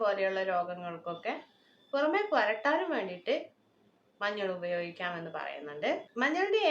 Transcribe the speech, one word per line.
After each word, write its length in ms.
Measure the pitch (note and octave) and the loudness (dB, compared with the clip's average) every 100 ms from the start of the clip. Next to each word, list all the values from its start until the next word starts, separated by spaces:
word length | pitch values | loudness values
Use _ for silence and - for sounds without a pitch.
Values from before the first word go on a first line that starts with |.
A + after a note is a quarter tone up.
പോലെയുള്ള 380 | G#3+ G3 F#3+ F#3+ F#3+ | 2 2 2 2 0
രോഗങ്ങൾക്കൊക്കെ 840 | F3+ F3 F3+ F3 E3 F3 E3+ A3+ D#4 - _ _ _ _ | 0 0 -6 -8 -8 -8 -6 -6 -6 -10 _ _ _ _
പുറമെ 300 | C#4 D#4 F#4+ G#4 | 0 2 2 2
പുരട്ടാനും 580 | C4+ G#3+ A3 C#4+ D#4+ F4+ B3+ | 4 4 2 2 2 2 -2
വേണ്ടിയിട്ട് 400 | G3 F3+ - C#4+ - _ _ _ _ _ _ - | -2 -4 -2 -2 -4 _ _ _ _ _ _ -6
മഞ്ഞൾ 260 | G3+ G#3 F#3+ F3+ | -4 0 -2 -2
ഉപയോഗിക്കാമെന്ന് 760 | F3 F3 F3 E3+ F3+ E3+ E3 D3+ | -2 -2 -4 -4 -4 -4 -6 -6
പറയുന്നുണ്ട്. 520 | C#3 C#3+ D3 D3 A3 F4 - A#3 | -6 -8 -10 -2 0 0 -4 -2
മഞ്ഞളിന്റെ 400 | C#4 E4+ G4+ A4 F4+ | 0 2 2 4 6